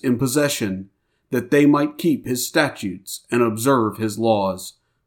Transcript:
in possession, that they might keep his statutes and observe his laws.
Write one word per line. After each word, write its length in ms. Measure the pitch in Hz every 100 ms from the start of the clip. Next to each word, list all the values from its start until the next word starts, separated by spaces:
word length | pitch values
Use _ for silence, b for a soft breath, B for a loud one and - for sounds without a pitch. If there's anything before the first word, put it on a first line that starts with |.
in 140 | 131 120
possession, 720 | 131 147 143 - 107 95 95 _ _ _ _
that 200 | 123 120
they 140 | 147
might 320 | 147 147 151 -
keep 300 | 175 127 -
his 200 | 123 -
statutes 800 | 165 147 - 101 - - - -
and 100 | 120
observe 560 | 117 107 131 131 107 101
his 220 | 110 107
laws. 560 | 113 107 95 92 - - _ _